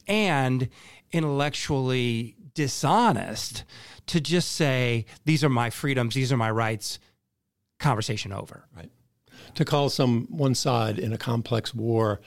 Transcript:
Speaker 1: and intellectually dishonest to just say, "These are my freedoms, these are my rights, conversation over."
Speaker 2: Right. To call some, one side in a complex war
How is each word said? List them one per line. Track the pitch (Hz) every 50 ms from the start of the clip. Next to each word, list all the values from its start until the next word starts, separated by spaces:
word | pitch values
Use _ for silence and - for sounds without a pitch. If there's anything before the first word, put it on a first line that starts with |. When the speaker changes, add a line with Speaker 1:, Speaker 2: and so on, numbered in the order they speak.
| _
Speaker 1:
and | - 202 214 208 185 151 139 131 127 127 127 127 123 - - - - - - _ _
intellectually | - 165 160 147 143 139 143 147 - - - - 147 135 131 131 127 127 120 120 117 113 120 110 - - - 131
dishonest | - 156 147 127 - - - 139 180 220 240 214 143 - 92 - 117 - - - 117 - - - - - - - - - - -
to | - 165
just | 135 151 175 180 - -
say, | - - 160 139 131 127 123 120 117 113 107 - - - -
"These | 147 156 139
are | 151 143
my | 127 120 120 117
freedoms, | - - - 139 135 127 120 113 107
these | 135 131 123
are | 135
my | 120 113 110
rights, | 110 113 113 110 113 107 - - - - _ _ _ _ _ _ _ _ _ _ _ _ _ _ _ -
conversation | - 147 120 104 - - 110 101 - 101
over." | 98 104 101 - - - - _ -
Speaker 2:
Right. | - - - _ _ _ _ _ _ _ _ - - - - -
To | - 151
call | - 151 143 143 131
some, | - - 135 123 117 113 - -
one | - 160 139 131 123
side | - - 143 123 120 110 110 104 113
in | - 110
a | 113 113
complex | - 123 117 113 110 - 120 110 - - -
war | 113 110 117 113 113 110 107 101 - -